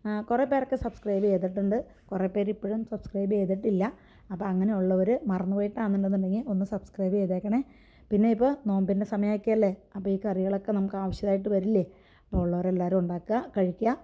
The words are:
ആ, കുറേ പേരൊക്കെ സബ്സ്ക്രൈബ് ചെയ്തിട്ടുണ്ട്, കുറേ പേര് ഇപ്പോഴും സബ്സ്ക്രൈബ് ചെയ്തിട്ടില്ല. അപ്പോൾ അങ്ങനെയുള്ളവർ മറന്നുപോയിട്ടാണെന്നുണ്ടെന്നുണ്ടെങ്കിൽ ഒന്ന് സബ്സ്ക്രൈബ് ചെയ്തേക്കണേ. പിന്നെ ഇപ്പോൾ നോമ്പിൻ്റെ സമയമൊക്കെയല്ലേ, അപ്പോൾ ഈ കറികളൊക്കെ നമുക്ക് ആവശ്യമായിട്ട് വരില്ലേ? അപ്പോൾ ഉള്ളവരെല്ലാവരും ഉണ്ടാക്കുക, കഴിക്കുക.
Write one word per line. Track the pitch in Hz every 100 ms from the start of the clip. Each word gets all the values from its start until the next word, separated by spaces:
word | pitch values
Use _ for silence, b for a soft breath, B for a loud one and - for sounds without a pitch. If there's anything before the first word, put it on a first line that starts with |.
ആ, | 214 214
കുറേ | 214 240
പേരൊക്കെ | 269 269 262 262
സബ്സ്ക്രൈബ് | 233 - 214 196 208
ചെയ്തിട്ടുണ്ട്, | 190 185 190 196 226 - B B
കുറേ | 190 190
പേര് | 208 202
ഇപ്പോഴും | 208 202 220 220
സബ്സ്ക്രൈബ് | 208 - 196 196
ചെയ്തിട്ടില്ല. | 208 185 190 220 185 208 - B B B
അപ്പോൾ | 180 202
അങ്ങനെയുള്ളവർ | 185 202 202 185 185 185 254 269
മറന്നുപോയിട്ടാണെന്നുണ്ടെന്നുണ്ടെങ്കിൽ | 185 185 196 208 208 220 196 196 202 190 208 277
ഒന്ന് | 190 196
സബ്സ്ക്രൈബ് | 196 - - 190 202
ചെയ്തേക്കണേ. | 190 185 202 233 - B B B B
പിന്നെ | 202 226
ഇപ്പോൾ | 220 254 277 208
നോമ്പിൻ്റെ | 196 190 196 202
സമയമൊക്കെയല്ലേ, | 202 208 208 214 220 196 196 -
അപ്പോൾ | 202 190
ഈ | 190
കറികളൊക്കെ | 214 185 190 196 196
നമുക്ക് | 208 196 196
ആവശ്യമായിട്ട് | 190 170 202 196 208
വരില്ലേ? | 196 190 214 175 B B B
അപ്പോൾ | B 190
ഉള്ളവരെല്ലാവരും | 175 175 185 185 180 185
ഉണ്ടാക്കുക, | 175 170 - 226 277
കഴിക്കുക. | 214 185 170 220 -